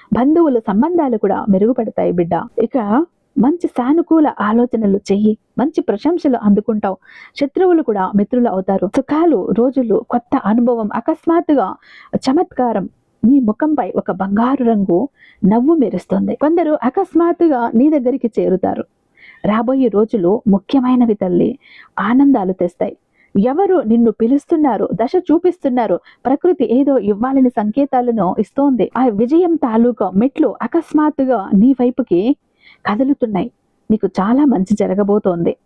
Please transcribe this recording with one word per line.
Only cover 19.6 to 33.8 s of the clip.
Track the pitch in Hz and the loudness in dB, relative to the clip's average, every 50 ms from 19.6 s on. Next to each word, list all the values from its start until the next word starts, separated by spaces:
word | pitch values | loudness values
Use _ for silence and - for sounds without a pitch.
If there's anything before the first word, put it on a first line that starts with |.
| 240 240 269 269 262 226 | 0 0 0 0 0 0
రోజులు | 190 202 220 220 - 214 170 175 208 - - 220 | 2 0 0 0 0 0 0 0 0 0 0 0
ముఖ్యమైనవి | 196 190 - - - 277 247 254 254 247 240 226 208 | 0 0 0 0 -2 0 2 2 2 2 2 2 0
తల్లి, | - 190 180 180 170 - 220 254 - _ _ - - - - _ - | 0 -2 -2 0 0 0 0 -2 -6 _ _ -20 -20 -20 -14 _ -6
ఆనందాలు | 196 214 240 262 285 285 262 226 185 185 185 | -2 0 2 4 4 4 4 2 0 -2 -2
తెస్తాయి. | - 175 175 - - 214 208 - - _ _ _ _ _ _ - 202 196 | -2 -4 -4 -4 -4 -6 -6 -8 -10 _ _ _ _ _ _ -2 0 0
ఎవరు | 254 277 330 403 392 381 320 220 214 | 0 0 0 0 2 2 2 2 2
నిన్ను | 233 233 233 233 | 2 2 2 2
పిలుస్తున్నారు, | 208 - 226 233 277 285 - - 339 311 302 269 220 190 202 - - | 2 0 0 0 0 0 0 0 0 0 2 2 0 0 -2 -4 -2
దశ | 175 226 262 - 359 359 - | -4 -4 -2 -2 -2 0 0
చూపిస్తున్నారు, | 302 339 339 359 339 - - 277 247 247 226 202 180 165 - _ _ _ - | 0 0 2 0 -2 -2 -2 -2 -2 0 0 0 -2 -2 -4 _ _ _ -4
ప్రకృతి | 240 269 - - 359 370 - 247 - 226 262 | -2 -2 0 0 0 0 0 0 0 2 2
ఏదో | 277 285 277 247 | 2 2 2 0
ఇవ్వాలని | 196 202 208 196 233 262 269 269 254 247 | 0 0 -2 -2 -2 -2 2 2 2 2
సంకేతాలను | - 240 208 214 208 277 285 - - 247 247 247 233 214 185 175 - - | 2 0 -2 -2 0 0 -2 0 0 -2 0 0 0 0 -2 -2 -2 -2
ఇస్తోంది. | 208 - _ - 277 285 262 214 180 - - 233 | -4 -4 _ -2 0 0 2 0 0 -2 -2 -2
ఆ | 262 | 0
విజయం | 254 208 196 240 240 302 339 370 339 330 | 0 0 0 0 0 2 2 2 2 0
తాలూకా | 294 - 240 220 233 233 247 226 - 214 185 185 | 0 -2 0 0 2 2 2 0 0 -4 -2 -2
మెట్లు | 190 233 277 - - 302 220 - - | 0 -2 0 0 0 -2 -2 -2 -4
అకస్మాత్తుగా | - - - 339 302 - - 302 302 302 - - 269 254 247 214 190 214 220 | -6 -4 -4 -4 -2 -2 0 0 0 0 0 0 -2 0 -2 -2 -2 -2 0
నీ | 190 214 262 | 2 4 4
వైపుకి | 269 - 247 247 247 - 233 - 180 170 202 247 294 - _ _ _ _ _ _ _ _ - | 2 2 0 -2 -2 -2 -4 -2 0 0 0 0 -2 -4 _ _ _ _ _ _ _ _ -8
కదులుతున్నాయి. | 208 208 214 269 269 277 - 247 226 208 233 240 240 - _ _ _ _ _ | -6 -4 -2 0 0 -2 -2 -2 -4 -2 -4 -6 -6 -10 _ _ _ _ _